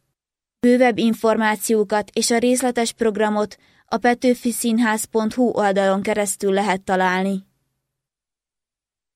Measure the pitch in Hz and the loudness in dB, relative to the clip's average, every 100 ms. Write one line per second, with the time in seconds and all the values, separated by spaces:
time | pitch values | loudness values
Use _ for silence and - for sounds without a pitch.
0 | _ _ _ _ _ _ 240 247 247 208 | _ _ _ _ _ _ 2 4 2 2
1 | 226 220 226 220 214 208 - 220 202 208 | -2 0 0 0 0 -2 0 0 0 -2
2 | 202 226 226 233 247 254 254 247 233 - | -2 -4 -2 0 2 0 0 -2 -4 -2
3 | 226 202 214 214 208 - _ _ _ 220 | -2 0 -2 0 -4 -8 _ _ _ -2
4 | 240 240 254 247 240 - 240 226 226 220 | 0 2 0 0 -2 -4 -2 0 0 -2
5 | - 220 220 254 240 - 202 196 196 196 | -2 -2 -2 0 0 2 0 2 0 0
6 | 214 208 202 - 202 196 202 190 208 185 | -2 -2 -4 -2 -2 0 0 -2 -2 0
7 | 185 185 196 190 - _ _ _ _ _ | 0 0 -2 -4 -10 _ _ _ _ _
8 | _ _ _ _ _ _ _ _ _ _ | _ _ _ _ _ _ _ _ _ _
9 | _ | _